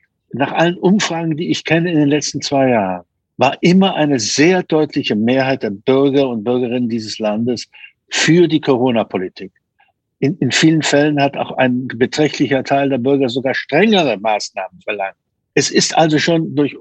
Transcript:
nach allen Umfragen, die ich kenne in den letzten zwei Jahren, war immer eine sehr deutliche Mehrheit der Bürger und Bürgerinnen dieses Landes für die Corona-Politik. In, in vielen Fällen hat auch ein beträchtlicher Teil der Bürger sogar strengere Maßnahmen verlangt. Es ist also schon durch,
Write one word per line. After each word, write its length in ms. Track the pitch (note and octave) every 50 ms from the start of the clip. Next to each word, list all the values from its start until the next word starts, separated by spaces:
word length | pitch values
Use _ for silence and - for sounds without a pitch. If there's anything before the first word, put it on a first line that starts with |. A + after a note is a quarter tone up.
| _ _ _ _ _ _ -
nach 180 | A#2 C#3 C#3
allen 280 | - - E3 F3 F3+ -
Umfragen, 580 | - F#3 G3+ G#3 - - E3+ E3 E3+ D#3+ D#3
die 140 | C#3 - -
ich 120 | - - -
kenne 300 | - D3+ E3 E3 F3+ E3+
in 60 | D3+
den 100 | D3 C#3
letzten 320 | D3 D3 C#3 - - C#3
zwei 300 | - - C#3 C#3 C3+ C3
Jahren, 340 | B2 A2 G2 F#2 F#2 F2 - _ _ _ _ _ _
war 220 | - B2 C3+ C#3 -
immer 360 | - E3+ F3 F#3+ F#3+ F#3+ -
eine 220 | - D3+ D3 C#3+ B2
sehr 440 | A2 - - - C#3+ F3 F#3+ F3+ F3
deutliche 520 | - E3 D#3 D#3 C#3+ - C#3+ B2 - A#2
Mehrheit 480 | G#2 A2 A#2 B2+ C3+ C3 C3 C3+ B2+ -
der 60 | G#2+
Bürger 640 | G2 G2+ - - C3 C3+ C#3 C#3+ C3+ C#3+ C#3 C3
und 120 | A#2+ A2 G2+
Bürgerinnen 460 | A#2 B2+ B2+ B2+ A#2 A#2+ B2+ B2 A2+
dieses 300 | A2+ A#2 G#2+ G#2+ - -
Landes 500 | A2 G#2 G#2 A2 A#2 B2 B2 G#2+ - - _ - - - _ _ _ -
für 400 | - - - - D#3+ F3+ F3 D#3
die 140 | D#3 D3 D3+
Corona-Politik. 880 | - C3+ A2+ B2 C3 A#2+ A2+ G2+ - - F#2 F#2 F2+ - - G2+ F#2+ _ _ _ _ _ _ _ _ _ _ _ _ _ -
In, 180 | - C3+ F#3 E3
in 140 | C#3 B2+ -
vielen 280 | - - D#3+ E3 D#3
Fällen 400 | C#3 - - C#3+ D3 D3+ D3+ C#3+
hat 160 | C#3 C#3 -
auch 220 | - A#2 - B2 -
ein 280 | C3 B2+ B2 B2 C3
beträchtlicher 800 | B2 A#2 A2+ B2+ A#2+ - D3+ D3+ C#3+ - - D3+ A#2 C#3 C3 B2+
Teil 240 | - C#3+ C#3 C#3 C#3
der 80 | C3+
Bürger 320 | B2 A#2 C3+ C#3+ C#3 C#3 B2
sogar 240 | A#2 C3 A#2+ C3+ A#2
strengere 640 | - - - C3+ D#3 G3+ A3+ G#3+ F#3+ E3 C3+ A2
Maßnahmen 640 | F#2+ G2+ A2 G#2+ G2+ - - - G2+ F#2+ F#2 _ F2+
verlangt. 360 | - - G#2+ G2+ G2 G2 - _ _ _ _ _ _ _ -
Es 180 | D3+ C#3 -
ist 240 | - - - - -
also 240 | - E3 D#3+ D3+ C#3+
schon 360 | - - E3+ E3 D#3+ - C3
durch, 200 | C#3+ D3 C3 - -